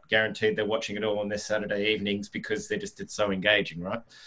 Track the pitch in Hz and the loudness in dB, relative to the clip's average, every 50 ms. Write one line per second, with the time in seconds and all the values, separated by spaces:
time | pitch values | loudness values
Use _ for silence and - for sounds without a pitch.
0 | - - 110 110 110 107 101 - 113 107 98 107 107 104 107 - - - 104 101 | -2 2 4 4 4 2 2 2 2 2 4 2 2 0 0 0 -2 -4 -4 -2
1 | 110 107 104 104 104 101 104 101 - - 107 107 104 101 104 101 101 107 110 98 | 0 0 0 0 -2 -2 -4 -4 -2 -2 -2 -2 0 -2 -2 0 2 2 2 2
2 | 98 104 101 101 101 - - 104 - - 110 104 - - 104 101 101 98 - - | 0 -2 -2 -2 -4 -6 -8 -8 -4 -4 -4 -4 -2 -4 -4 -4 -4 -6 -10 -10
3 | 98 - - - 104 101 98 95 92 104 107 101 98 - 82 85 87 95 110 117 | -12 -8 -2 0 0 0 0 2 4 4 4 4 4 0 -6 -8 -6 -6 -6 -8
4 | - - - - - | -8 -12 -20 -20 -18